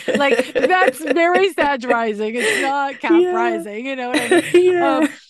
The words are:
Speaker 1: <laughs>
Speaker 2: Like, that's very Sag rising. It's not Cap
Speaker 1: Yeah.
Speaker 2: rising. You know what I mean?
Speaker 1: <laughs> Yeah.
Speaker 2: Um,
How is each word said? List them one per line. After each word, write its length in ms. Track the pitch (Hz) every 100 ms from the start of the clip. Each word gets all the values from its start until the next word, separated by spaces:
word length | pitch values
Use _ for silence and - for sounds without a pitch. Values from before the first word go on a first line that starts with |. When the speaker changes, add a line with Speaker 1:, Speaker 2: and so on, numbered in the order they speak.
Speaker 1:
<laughs> 160 | - 311
Speaker 2:
Like, 360 | 277 233 254
that's 460 | - - 370 370 -
very 480 | 311 311 339 359 381
Sag 300 | 330 294 277
rising. 520 | 247 240 226 208 214 233
It's 260 | - -
not 380 | 277 277 277 269
Cap 200 | 285 339
Speaker 1:
Yeah. 100 | 359
Speaker 2:
rising. 540 | 359 349 339 269 208 262
You 100 | 269
know 140 | 247
what 120 | 254
I 80 | 240
mean? 220 | 339 -
Speaker 1:
<laughs> 200 | 349 359
Yeah. 240 | 359 330 311
Speaker 2:
Um, 120 | 294 - -